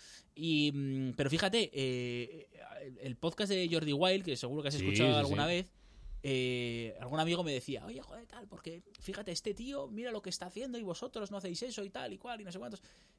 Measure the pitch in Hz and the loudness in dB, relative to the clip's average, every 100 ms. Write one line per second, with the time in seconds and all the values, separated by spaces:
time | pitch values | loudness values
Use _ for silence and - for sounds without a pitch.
0 | - - - - 165 151 147 143 139 135 | -18 -20 -18 -4 2 6 6 2 0 0
1 | 131 120 139 160 202 233 190 139 131 123 | 0 0 2 4 4 4 2 0 0 0
2 | 123 120 120 156 - - - 123 139 120 | 0 -2 -4 -10 -16 -18 -14 -12 -12 -8
3 | 131 117 165 - 202 190 175 165 151 143 | -8 -2 -2 0 0 2 2 2 2 4
4 | 185 196 180 123 123 151 143 143 95 101 | 6 4 2 -2 -2 -2 0 2 4 8
5 | 131 147 - 98 156 175 185 - - - | 8 8 6 4 4 2 -2 -12 -20 -16
6 | - - 139 131 127 123 120 117 113 - | -12 -6 0 2 2 2 0 -2 -4 -6
7 | 123 156 165 175 165 131 - 127 208 240 | -2 0 2 2 2 0 -2 -6 -6 -12
8 | - 226 233 240 208 180 165 170 - - | -12 -16 -16 -18 -16 -12 -12 -12 -16 -12
9 | - 190 202 170 220 202 247 277 269 214 | -8 -6 -4 -4 -2 -4 -4 -6 -6 -6
10 | 240 214 190 - 180 202 262 240 196 170 | -6 -6 -4 -6 -6 -6 -6 -6 -6 -6
11 | 254 226 202 202 185 170 247 214 196 254 | -6 -6 -6 -6 -6 -4 -6 -6 -8 -6
12 | 254 196 247 226 190 180 240 202 - - | -8 -8 -8 -8 -8 -8 -8 -10 -14 -20
13 | - | -20